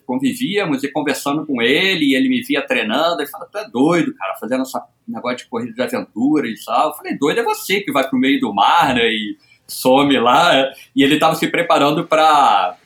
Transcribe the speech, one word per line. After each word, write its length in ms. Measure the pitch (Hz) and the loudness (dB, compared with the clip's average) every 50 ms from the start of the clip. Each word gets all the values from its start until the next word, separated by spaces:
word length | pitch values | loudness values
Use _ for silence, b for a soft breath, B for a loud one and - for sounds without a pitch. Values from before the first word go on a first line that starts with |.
| _ - | _ -6
convivíamos 760 | 123 131 135 127 - - 123 151 202 202 202 170 139 131 - | -6 -2 -2 -2 -2 -2 -4 -2 -2 -2 -2 -2 -4 -4 -4
e 80 | 139 | -6
conversando 540 | - 156 143 143 131 - - 143 143 156 156 | -6 -4 -4 -4 -4 -4 -4 -4 -4 -4 -4
com 160 | 151 139 120 | -4 -4 -2
ele, 440 | 117 123 139 165 185 190 190 170 151 | 0 2 2 2 2 0 0 0 0
e 100 | 139 135 | 0 2
ele 120 | 131 131 123 | 2 2 0
me 120 | 127 120 | 0 -2
via 220 | 117 - 139 143 - | -2 -2 -4 -4 -2
treinando, 560 | - 131 123 113 107 113 135 160 170 170 147 | -2 -4 -2 -2 -2 -2 0 0 0 -2 -2
ele 80 | 147 - | -6 -8
falava, 200 | - - - - | -10 -16 -18 -12
"Tu 60 | _ 202 | _ -12
é 100 | 214 - | -12 -8
doido, 460 | - 120 135 156 175 170 151 127 - | -2 0 2 2 2 2 0 -2 -4
cara, 180 | - 95 95 92 - | -8 -8 -10 -8 -8
fazendo 240 | - 110 127 131 131 | -6 -6 -4 -4 -6
esse 120 | 131 - 113 - - _ _ _ - | -6 -8 -10 -12 -12 _ _ _ -12
negócio 300 | 117 113 - 123 127 123 | -12 -8 -6 -8 -8 -8
de 80 | - | -10
corrida 280 | _ - 117 120 120 110 | _ -8 -8 -8 -8 -6
de 80 | 120 123 | -6 -6
aventura 640 | 117 123 113 95 - _ 107 123 143 151 147 123 117 | -4 -4 -6 -8 -8 _ -2 0 2 2 0 0 -2
e 80 | 107 - - | -8 -10 -8
tal." 220 | - 110 127 151 156 | -4 0 0 0 0
Eu 40 | - | -2
falei, 200 | - - 381 311 | -8 -10 -10 -6
"Doido 260 | 175 135 147 170 - | -2 -2 0 0 0
é 20 | - | -2
você 380 | 427 427 415 - - 185 202 | -2 -4 -6 -4 -4 -4 -4
que 100 | - - | -4 -2
vai 180 | 135 139 131 131 | -2 -2 -2 0
pro 80 | - 123 | -2 0
meio 220 | 127 135 139 135 | 0 2 0 0
do 120 | 127 113 | -2 -4
mar, 440 | 101 98 101 123 160 175 160 143 127 | 0 2 2 4 4 4 2 2 2
né, 100 | 120 117 113 | 0 0 0
e 300 | 113 107 107 104 101 - b b b b b _ | 0 -2 -6 -8 -10 -14 b b b b b _
some 500 | - - - 131 127 139 143 143 139 120 | -14 -2 2 4 4 4 4 4 2 2
lá." 540 | 113 120 123 151 - 175 156 135 135 - B B B B B | 4 4 4 6 4 4 4 2 2 0 B B B B B
E 80 | 131 139 | 2 2
ele 160 | 139 151 151 | 4 4 4
tava 160 | 160 165 160 | 2 2 2
se 100 | - - - | 0 -2 -2
preparando 560 | - 165 170 - 226 262 277 220 170 - - - | -2 -2 0 2 2 4 4 2 2 0 -2 0
pra, 680 | 160 156 156 156 151 147 135 117 107 98 92 90 90 - _ | 2 4 4 6 6 6 6 6 4 4 2 0 -4 -8 _